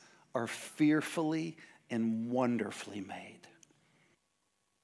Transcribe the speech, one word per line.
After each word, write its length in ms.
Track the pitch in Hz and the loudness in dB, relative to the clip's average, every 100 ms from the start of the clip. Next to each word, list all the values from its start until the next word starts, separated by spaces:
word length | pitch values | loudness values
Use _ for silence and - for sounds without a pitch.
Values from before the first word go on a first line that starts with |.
| - - _ 123 | -16 -20 _ -4
are 120 | 117 | -2
fearfully 1080 | - - - 151 151 151 170 156 160 160 160 - - - | -6 -8 4 6 6 2 -2 0 -2 -4 -10 -18 -20 -4
and 400 | 117 113 113 117 | 0 2 2 0
wonderfully 720 | 123 123 117 101 - - 101 | 2 2 2 -2 -6 -10 -10
made. 480 | 95 95 98 - - - - _ _ _ _ _ _ _ _ _ _ _ | -10 -10 -14 -18 -20 -20 -20 _ _ _ _ _ _ _ _ _ _ _